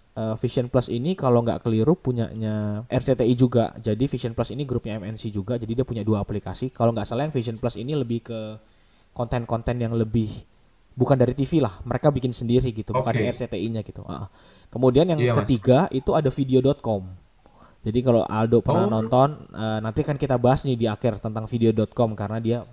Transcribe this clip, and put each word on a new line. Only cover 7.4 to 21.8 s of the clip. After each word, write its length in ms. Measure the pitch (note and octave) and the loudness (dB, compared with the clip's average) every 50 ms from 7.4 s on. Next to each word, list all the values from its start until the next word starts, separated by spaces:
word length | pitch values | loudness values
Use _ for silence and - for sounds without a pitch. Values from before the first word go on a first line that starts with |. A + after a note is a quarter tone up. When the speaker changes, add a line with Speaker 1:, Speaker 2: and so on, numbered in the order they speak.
| A2 A#2+ A2 | -4 -4 -6
Speaker 1:
Plus 240 | G#2+ - A#2+ - - | -4 -4 -4 -4 -6
ini 160 | A2+ C3 D#3 | -6 -4 -4
lebih 320 | D3 B2+ A#2 A#2 A2+ - - | -4 -2 -2 -4 -6 -6 -8
ke 320 | A#2 A2 A2 G#2+ G#2+ G#2+ - _ _ _ _ _ _ _ _ _ _ | -10 -10 -10 -10 -12 -14 -18 _ _ _ _ _ _ _ _ _ _
konten-konten 640 | - A#2+ A#2 - B2 A#2 - A#2 A2+ A#2 - A#2+ A#2+ | -8 -6 -4 -4 -4 -2 -4 -4 -4 -2 -4 -2 -2
yang 160 | A#2+ A2+ A#2 | -2 0 0
lebih 320 | A#2 A2+ A2 G#2+ A#2 A2 G#2 - - - - _ _ _ _ _ _ _ _ | 0 0 2 2 0 0 0 -4 -12 -16 -20 _ _ _ _ _ _ _ _
bukan 240 | _ - B2+ B2 C#3 | _ 0 2 4 4
dari 160 | C3 B2 A#2+ | 4 4 2
T 160 | B2+ C#3 C3+ C3 | 2 0 -2 0
V 160 | - D#3+ C3+ | 2 2 2
lah. 160 | G#2 - - - A#2+ | 0 -2 -8 -6 -6
Mereka 240 | A2+ - - D3+ | -4 2 2 2
bikin 240 | C#3+ C3 A#2+ B2+ A#2 | 2 2 -2 -2 -4
sendiri 400 | - B2 A2+ A#2+ B2+ B2+ B2+ G#2+ | -2 0 2 2 2 2 0 -2
gitu, 160 | A2 G#2+ - | -6 -6 -2
bukan 160 | A2+ B2+ B2 A#2 | -2 -2 0 0
Speaker 2:
Oke. 160 | A2+ A#2 G#2+ | 0 0 0
Speaker 1:
dari 80 | A#2+ | -2
R 40 | A#2+ - | -2 -4
C 80 | B2 A2+ | -6 -6
T 80 | A#2 | -4
I-nya 240 | F#2+ F#2 A2+ A2+ A2 | -4 -4 -4 -4 -6
gitu. 240 | G#2 - - - G2 | -8 -8 -12 -14 -12
Heeh. 240 | - F2 - F#2+ - - - - - - - - _ | -10 -10 -10 -10 -12 -14 -20 -20 -20 -20 -20 -20 _
Kemudian 400 | - A#2+ C3 B2+ A#2+ C3+ E3 F3+ | -2 2 4 6 6 6 4 4
yang 80 | E3 | 2
Speaker 2:
Iya, 160 | D3+ B2 B2 | 2 2 2
Mas. 160 | A#2 - G#2 A2+ | 2 2 2 2
Speaker 1:
ketiga 400 | C3+ A2+ - C3+ B2 C#3 F#3 - | 0 2 4 6 6 6 4 2
itu 240 | - C3 - - | -2 -2 0 2
ada 160 | D#3 B2+ D3+ C3 | 2 2 2 0
video 320 | - - C#3 C3 C3 B2+ | 0 0 0 4 4 4
dot 240 | B2 C3+ C#3+ - - | 4 4 2 0 -2
com. 240 | A#2 G#2+ G2 F#2 F#2 F#2 - _ _ _ _ _ _ _ _ - - _ _ | -2 -4 -4 -4 -8 -14 -18 _ _ _ _ _ _ _ _ -20 -20 _ _
Jadi 240 | - - G#2+ B2 B2 | -6 -2 -2 2 4
kalau 160 | C3+ A#2+ A2+ - - | 4 4 4 2 2
Aldo 320 | - A2 A2+ A2+ A#2+ A#2 | 0 0 2 4 4 4
pernah 320 | - - - - F#3+ G3+ | 4 4 2 2 2 2
Speaker 2:
Oh. 0 | A2+ A2+ | 2 0
Speaker 1:
nonton, 480 | A2+ A2+ B2+ B2+ C3+ C#3+ D3+ - - - | 0 2 4 4 4 4 2 -4 -14 -14
eh, 320 | - - A2 A2 A2 A2 | -10 -6 -4 -4 -4 -2
nanti 240 | A2 A2+ G#2+ - D3 | -4 -2 -2 -2 -2
kan 160 | - D3 C3+ | -2 -2 -2
kita 160 | D3+ C3+ C3 | 0 0 2
bahas 320 | A#2+ A#2 A#2+ C3 C#3+ - C#3 | 4 4 4 4 4 2 -2
nih 80 | B2+ | 0
di 100 | A#2 A#2 A2 | 0 0 0
akhir 320 | G#2 - - A#2+ G#2 - - | 0 0 -2 -2 -2 -2 -6
tentang 240 | A2 G#2+ A2 A2 A2 | -6 -6 -6 -6 -4
video 240 | B2 A#2 A2+ A2+ | 0 2 2 4
dot 240 | G#2+ A2 | 4 2